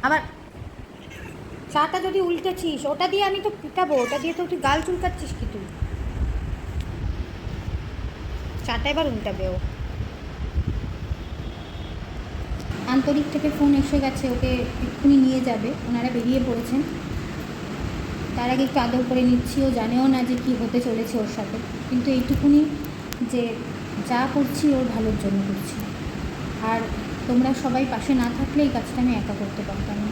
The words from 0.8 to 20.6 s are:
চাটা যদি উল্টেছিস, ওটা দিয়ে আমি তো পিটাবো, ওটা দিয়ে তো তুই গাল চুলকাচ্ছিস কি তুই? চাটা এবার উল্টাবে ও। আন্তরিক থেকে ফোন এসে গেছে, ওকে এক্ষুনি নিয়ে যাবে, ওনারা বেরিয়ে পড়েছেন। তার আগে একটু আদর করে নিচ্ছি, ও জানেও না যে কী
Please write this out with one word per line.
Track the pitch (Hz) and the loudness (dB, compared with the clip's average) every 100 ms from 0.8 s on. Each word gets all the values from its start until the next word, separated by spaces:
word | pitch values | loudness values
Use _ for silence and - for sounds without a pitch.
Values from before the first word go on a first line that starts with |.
| - - - - - - - - - | -16 -16 -16 -14 -14 -14 -14 -14 -4
চাটা | 302 311 370 370 | 0 2 2 0
যদি | 370 349 | 2 2
উল্টেছিস, | 339 381 359 339 277 277 | 0 -2 -2 -2 -2 -2
ওটা | 294 359 | 0 2
দিয়ে | 392 392 | 2 2
আমি | 392 415 | 0 -2
তো | 427 | -4
পিটাবো, | 302 - 349 277 | -6 -2 2 2
ওটা | 247 285 | 2 0
দিয়ে | 302 339 | -2 -4
তো | 349 | -4
তুই | 330 269 | 0 2
গাল | 294 320 | 2 0
চুলকাচ্ছিস | 359 359 - - - | -2 -2 -4 -8 -6
কি | - | -6
তুই? | 208 190 - - - - - - - - - - - - - - - - - - - - - - - - - - - - - - | -6 -10 -6 -4 -4 -6 -2 -2 -2 -4 -6 -6 -6 -6 -4 -4 -4 -6 -8 -8 -6 -6 -6 -6 -8 -8 -8 -8 -8 -8 -8 -4
চাটা | 233 277 | -2 0
এবার | 294 302 | 2 0
উল্টাবে | 220 208 190 190 | 0 -4 -2 -2
ও। | 180 - - - - - - - - - - - - - - - - - - - - - - - - - - - - - - - - - | -2 -4 -6 -6 -6 -6 -8 -10 -8 -4 -2 0 -2 -4 -6 -6 -6 -8 -8 -8 -10 -10 -10 -10 -8 -8 -8 -8 -8 -6 -6 -4 -4 2
আন্তরিক | 262 262 294 285 | 2 4 2 2
থেকে | 294 302 - | 0 0 4
ফোন | 285 277 | 6 6
এসে | 269 285 | 4 4
গেছে, | 269 262 269 | 2 0 -2
ওকে | 247 254 247 240 - 240 | 0 2 0 -2 -2 -4
এক্ষুনি | - 277 277 | 2 6 8
নিয়ে | 262 262 254 | 8 4 2
যাবে, | 220 220 302 - | 0 0 -2 -2
ওনারা | 240 247 240 | 0 0 0
বেরিয়ে | 226 262 254 | 2 2 2
পড়েছেন। | 226 233 262 294 - - - - - - - - - - - - - - 240 | 0 0 0 0 -4 -6 -6 -6 -6 -8 -8 -8 -6 -4 -4 -4 -4 -4 -2
তার | 240 | 2
আগে | 254 269 | 4 4
একটু | 277 240 | 4 2
আদর | 254 247 | 2 4
করে | 254 247 | 4 6
নিচ্ছি, | 247 - 277 269 | 6 4 2 4
ও | 240 | 4
জানেও | 226 240 269 | 2 4 6
না | 262 247 | 4 4
যে | 247 | 0
কী | 262 220 | 2 0